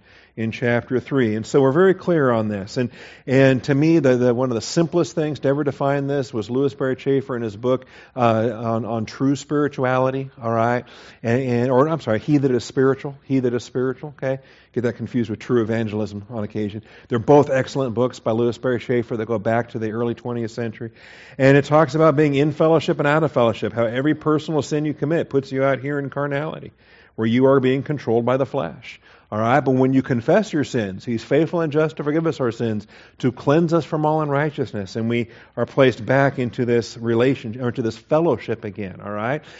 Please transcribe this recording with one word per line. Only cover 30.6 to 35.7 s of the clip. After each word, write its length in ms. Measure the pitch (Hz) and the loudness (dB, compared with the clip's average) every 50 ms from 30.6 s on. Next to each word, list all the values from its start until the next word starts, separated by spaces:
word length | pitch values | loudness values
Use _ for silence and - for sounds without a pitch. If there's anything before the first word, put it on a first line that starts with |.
| 127 | -2
sins, 400 | - - 123 107 98 92 101 - | -2 -2 -4 -4 -4 -6 -10 -6
He's 180 | 127 117 110 | -6 -6 -6
faithful 380 | - - 143 147 165 143 - 170 | -2 0 2 2 2 2 0 -2
and 140 | 165 156 135 | -2 0 0
just 240 | 156 156 156 - | 0 0 0 -2
to 60 | - 151 | -4 -4
forgive 200 | 147 147 165 160 | -2 -2 0 0
us 120 | 160 147 - | -2 -2 -2
our 140 | 135 117 110 | -2 -4 -2
sins, 340 | - 120 113 110 107 - - - - - - _ | -2 -4 -2 -4 -4 -6 -10 -20 -20 -20 -20 _
to 160 | - - 127 120 | -2 -2 -2 -2
cleanse 400 | - - 143 139 165 170 156 170 | -2 0 2 2 4 4 2 0
us 100 | 165 147 | 0 -2
from 220 | - 170 151 151 | -2 -4 -2 0
all 160 | 151 156 156 | 0 0 0
unrighteousness, 760 | 156 147 139 139 151 156 143 - 131 - - 104 98 92 - | 0 0 0 0 -2 -2 -2 -4 -6 -6 -6 -8 -8 -6 -6
and 140 | 117 113 113 | -4 -2 -2
we 180 | 117 120 113 - - - - _ - | -2 -2 -4 -6 -10 -20 -20 _ -6
are 80 | - 120 | -6 -4
placed 400 | - | -2